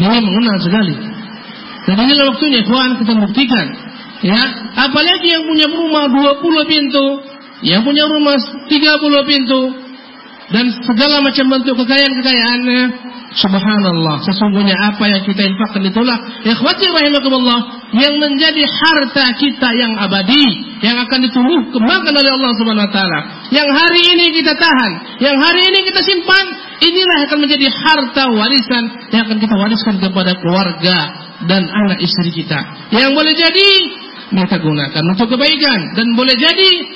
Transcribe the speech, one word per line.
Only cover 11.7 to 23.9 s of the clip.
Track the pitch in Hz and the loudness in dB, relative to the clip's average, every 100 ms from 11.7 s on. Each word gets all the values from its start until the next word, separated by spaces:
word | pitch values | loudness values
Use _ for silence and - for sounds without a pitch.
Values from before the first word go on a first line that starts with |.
| 254 | 0
kekayaan-kekayaannya. | 240 269 277 254 262 247 233 247 247 247 254 247 - - - - | 0 2 2 0 0 0 0 0 0 0 0 -4 -12 -16 -10 -4
Subhanallah, | 196 190 202 208 190 170 160 143 196 | 0 0 0 0 0 0 0 -2 -2
sesungguhnya | 190 208 202 202 185 | 0 0 2 2 2
apa | 208 202 208 | 0 0 0
yang | 196 | 0
kita | 196 190 | -2 -2
infakkan | 196 196 214 202 190 | -2 -2 -4 -2 -2
itulah, | 220 247 233 - - | 0 0 -2 -6 -6
ikhwati | 220 233 277 359 370 | -2 0 0 0 0
rahimakumullah, | 330 294 285 262 262 247 240 - - - 220 | 2 2 2 2 2 2 0 -2 -10 -2 0
yang | 285 294 | 2 2
menjadi | 294 277 320 311 285 | 0 2 0 2 0
harta | - 320 311 254 277 254 240 | 0 2 2 0 0 0 0
kita | 285 - 247 | -2 0 0
yang | 233 233 214 | 0 0 -2
abadi, | 196 196 190 285 269 160 - - 214 | -2 -2 2 4 4 0 -8 -4 -2
yang | 240 240 | -2 -2
akan | 262 254 | 0 0
ditumbuh | 254 247 339 220 | 0 2 0 0
kembangkan | 247 233 370 311 | 0 0 0 0
oleh | 294 269 262 | 2 2 0
Allah | 254 220 | -2 0
Subhanahu | 226 214 202 | 0 0 0
wa | |
taala. | 196 185 151 - - - | 0 -2 -2 -6 -12 -2
Yang | 294 285 | 0 2
hari | 277 339 | 2 4